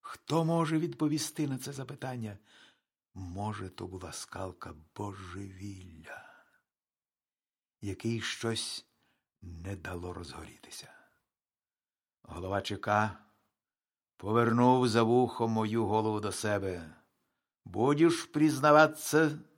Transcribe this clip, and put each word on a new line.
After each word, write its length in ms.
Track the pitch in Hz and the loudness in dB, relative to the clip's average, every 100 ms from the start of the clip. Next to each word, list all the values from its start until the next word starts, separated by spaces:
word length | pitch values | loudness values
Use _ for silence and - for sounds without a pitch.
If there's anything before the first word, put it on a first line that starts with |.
| - | -14
Хто 400 | - - 160 160 | -16 -2 0 2
може 340 | 165 160 160 | 2 2 0
відповісти 680 | 165 139 156 151 - - 147 | -2 -2 -2 0 -4 -4 -4
на 100 | 127 | -4
це 160 | 135 | -8
запитання? 640 | 135 127 139 131 127 110 101 _ - - _ _ _ _ | -10 -12 -10 -8 -8 -8 -10 _ -20 -20 _ _ _ _
Може, 560 | 92 90 90 104 104 95 | -16 -12 -6 -6 -6 -10
то 180 | - 92 | -10 -12
була 240 | 95 - | -10 -12
скалка 640 | - - 95 92 85 82 76 80 - | -12 -12 -10 -10 -10 -16 -16 -20 -10
божевілля, 1300 | 104 95 92 90 98 92 101 98 92 80 80 - - - _ _ _ _ _ _ _ _ _ _ _ _ _ _ | -10 -10 -14 -12 -14 -12 -14 -14 -18 -20 -18 -18 -20 -20 _ _ _ _ _ _ _ _ _ _ _ _ _ _
якій 400 | 104 92 113 117 | -10 -6 -4 -4
щось 640 | - - 117 110 - - - _ _ _ _ _ | -4 -4 -4 -4 -6 -10 -14 _ _ _ _ _
не 340 | 90 85 87 98 | -16 -12 -10 -10
дало 380 | 85 90 87 | -8 -10 -8
розгорітися. 800 | 90 85 78 76 - - - - - _ _ _ _ _ _ _ _ _ _ _ _ | -10 -12 -14 -16 -20 -18 -18 -18 -20 _ _ _ _ _ _ _ _ _ _ _ _
Голова 380 | - 80 92 98 | -14 -10 -4 -4
Ч 160 | - 101 | -2 -6
К 400 | - 104 107 98 _ _ _ _ _ _ _ _ _ _ | 2 2 2 -4 _ _ _ _ _ _ _ _ _ _
повернув 680 | 95 113 117 117 123 127 123 | 0 2 4 6 6 6 4
за 160 | 113 | 4
вухо 440 | 113 123 120 - 117 | 6 6 4 0 0
мою 380 | 110 110 113 104 | 0 0 0 2
голову 340 | 107 110 107 | 2 2 -2
до 120 | 101 | -4
себе. 640 | - 107 104 95 90 80 78 _ _ _ _ _ _ - | -4 -2 0 -2 -6 -10 -18 _ _ _ _ _ _ -10
«Будеш 580 | 95 127 147 165 170 | 0 2 6 4 4
признаватися?» 1160 | - 151 156 131 151 151 156 151 - 151 160 147 - | -4 2 2 4 6 8 8 4 0 2 2 0 -12